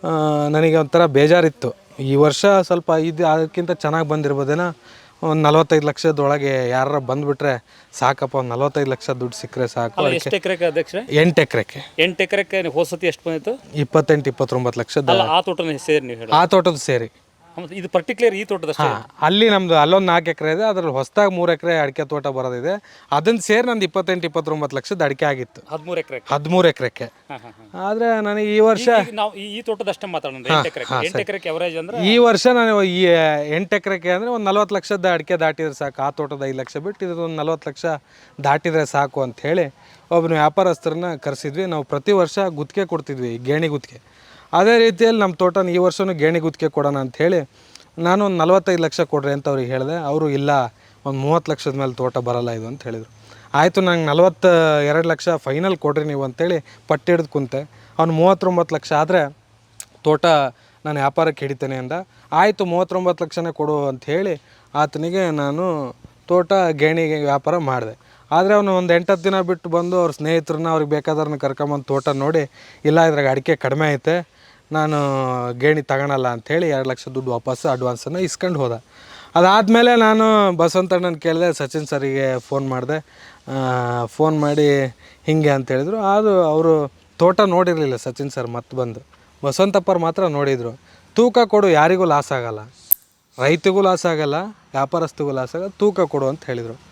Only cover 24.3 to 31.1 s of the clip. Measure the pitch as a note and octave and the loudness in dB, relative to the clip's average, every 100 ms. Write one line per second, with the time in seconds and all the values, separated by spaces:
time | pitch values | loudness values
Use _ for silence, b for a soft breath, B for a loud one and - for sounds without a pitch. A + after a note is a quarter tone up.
24.3 | D#3+ D#3 D#3 D3 C3+ - F#3+ D3+ C3+ D3+ | -4 -4 -4 -4 -6 -6 -2 -2 0 -2
25.3 | C#3 B2 - - D#3 D#3 E3+ - B2+ - | -2 -8 -14 -14 -14 -8 -8 -8 -12 -4
26.3 | C#3+ D3 F3+ E3+ - B2+ - A#2 _ _ | -4 0 4 4 2 -6 -6 -14 _ _
27.3 | C3+ A#2 A2 A2+ F3+ F#3+ G#3+ A#3 A3 G#3+ | -18 -18 -20 -18 -8 -4 -2 0 0 0
28.3 | G#3 G#3+ G#3+ A3 A3 A#3+ A3+ F#3 G#3+ G#3+ | -2 0 4 4 4 4 4 2 -4 -6
29.3 | G3+ G#3 G#3 A#3 G#3 G#3 F#3+ G3+ E3 C#3+ | -6 -12 -12 -8 -6 -6 -6 -6 -6 -8
30.3 | C3 B2+ D#3 D3 D3+ B2 C3 D#3 | -10 0 0 0 -6 -6 -4 -2